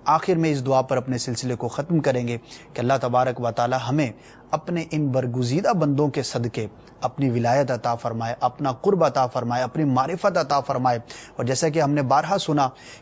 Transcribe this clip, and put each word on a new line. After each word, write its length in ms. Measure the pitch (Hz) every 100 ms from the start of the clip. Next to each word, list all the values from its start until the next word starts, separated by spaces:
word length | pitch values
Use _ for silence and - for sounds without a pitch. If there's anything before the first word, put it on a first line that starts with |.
| -
آخر 300 | 160 - 175
میں 160 | 165
اس 140 | 143 127
دعا 160 | 131
پر 160 | 127 131
اپنے 200 | 127 127
سلسلے 380 | - 120 127 120
کو 120 | 120
ختم 320 | - 151 165
کریں 280 | 143 123 120
گے 100 | 120 - - -
کہ 60 | -
اللہ 140 | 120 135
تبارک 400 | 127 123 131 123
و 100 | 120
تعالی 240 | 117 120 127 120
ہمیں 220 | 143 135 104 - - -
اپنے 340 | 156 - 175 160
ان 160 | 156 147
برگزیدہ 680 | 131 127 120 120 143 208
بندوں 340 | 214 156 139 147
کے 160 | 143
صدقے 440 | 127 127 117 - 107 - - -
اپنی 280 | 127 - 139
ولایت 420 | 120 117 131 131
عطا 240 | 123 120 117
فرمائے، 400 | 120 113 113 123
اپنا 320 | 127 - 143
قرب 340 | 123 - 202 160
عطا 220 | 131 127
فرمائے، 360 | 127 120 120
اپنی 200 | 127 156
معرفت 540 | 151 127 135 180 208 180
عطا 220 | 143 143
فرمائے۔ 400 | 135 127 127 120 - - - -
اور 100 | 123
جیسا 240 | 131 165
کہ 120 | 156
ہم 100 | 143
نے 100 | 147
بارہا 360 | 131 143 156 196
سنا 320 | - 147 131 - - -